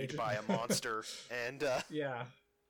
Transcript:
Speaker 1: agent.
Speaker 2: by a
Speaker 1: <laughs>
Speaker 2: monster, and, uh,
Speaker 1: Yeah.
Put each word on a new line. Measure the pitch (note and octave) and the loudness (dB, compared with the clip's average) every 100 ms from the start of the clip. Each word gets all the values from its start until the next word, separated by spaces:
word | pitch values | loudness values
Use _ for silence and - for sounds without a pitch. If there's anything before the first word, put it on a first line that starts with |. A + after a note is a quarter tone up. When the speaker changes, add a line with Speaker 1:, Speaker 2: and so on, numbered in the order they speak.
Speaker 1:
agent. | C3+ D3 | -2 0
Speaker 2:
by | A2 | 0
a | G#2 | 2
Speaker 1:
<laughs> | A2 | 2
Speaker 2:
monster, | A2+ A#2+ G3+ B2 A2 A2 - - | 2 4 2 2 -2 -4 -10 -4
and, | A#2+ A#2+ C3+ | -2 -2 2
uh, | C#3+ C3 - | 2 2 0
Speaker 1:
Yeah. | D3+ C#3 A#2+ B2 - _ _ | -2 -2 -2 -6 -12 _ _